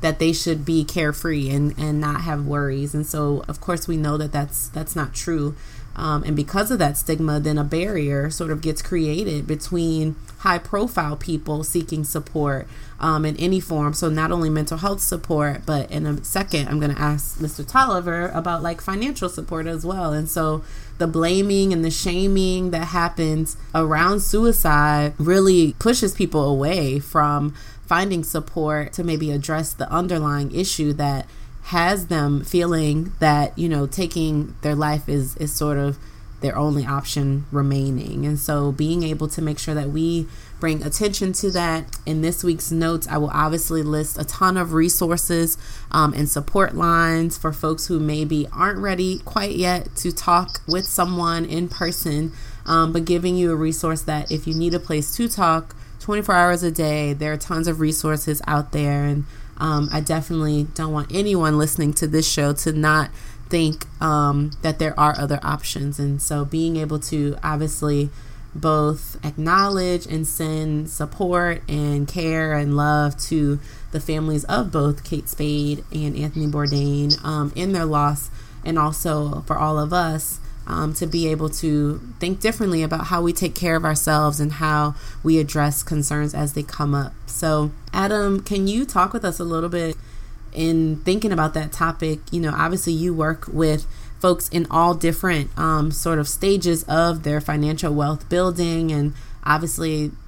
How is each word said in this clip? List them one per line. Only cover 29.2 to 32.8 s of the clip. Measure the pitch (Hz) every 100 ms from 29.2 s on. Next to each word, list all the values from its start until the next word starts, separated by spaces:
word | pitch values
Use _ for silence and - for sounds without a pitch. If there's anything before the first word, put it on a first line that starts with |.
| 156
address | 143 143 156 151
the | - -
underlying | 165 175 170 151 143 143
issue | - 190 - 151
that | 147 143 139 - - - - -
has | 175 170 196 170
them | 165 143 143
feeling | 139 180 170 165